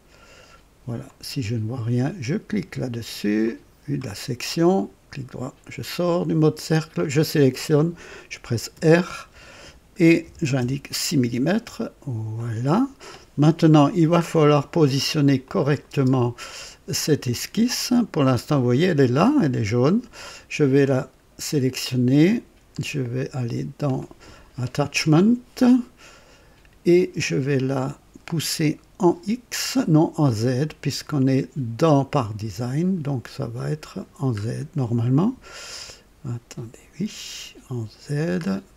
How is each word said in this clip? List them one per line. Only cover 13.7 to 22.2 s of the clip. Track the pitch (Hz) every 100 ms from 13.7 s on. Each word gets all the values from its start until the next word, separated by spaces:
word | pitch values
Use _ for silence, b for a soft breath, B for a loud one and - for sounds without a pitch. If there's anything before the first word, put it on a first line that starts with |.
| 151 143 175
il | 156
va | 170
falloir | 165 165 147 147 139
positionner | 175 147 135 - 156 139 135
correctement | - 196 139 143 - - 127 131 120 120 B B B B -
cette | 147 - 139 127
esquisse. | 113 - - 240 - - 247 214
Pour | 160
l'instant, | 131 123 - 147
vous | 123
voyez, | 123 180
elle | 147
est | 131
là, | 127 208 302
elle | 160 123
est | 107
jaune. | 123 135 214 - B B B B
Je | -
vais | 143 139 135
la | 135 - _ _ -
sélectionner, | - 151 127 - - 123 123 143